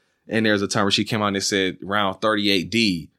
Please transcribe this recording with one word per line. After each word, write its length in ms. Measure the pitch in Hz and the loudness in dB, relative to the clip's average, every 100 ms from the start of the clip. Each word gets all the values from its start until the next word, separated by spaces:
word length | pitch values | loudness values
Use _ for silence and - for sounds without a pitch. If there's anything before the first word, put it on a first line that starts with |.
| _ _ - | _ _ -4
And 160 | 110 110 | 0 2
there's 160 | 101 | 2
a 60 | 98 | 2
time 160 | 117 98 | 0 2
where 60 | |
she 120 | 104 | 0
came 180 | 101 113 | 0 0
out 60 | 104 | 0
and 100 | 98 | -2
it 40 | |
said 360 | - 101 92 - | 0 0 0 -4
round 400 | 90 104 98 95 | -4 -2 -2 -2
thirty-eight 480 | 110 107 101 98 85 | -2 0 2 0 0
D. 400 | 113 110 85 73 | 0 2 0 -6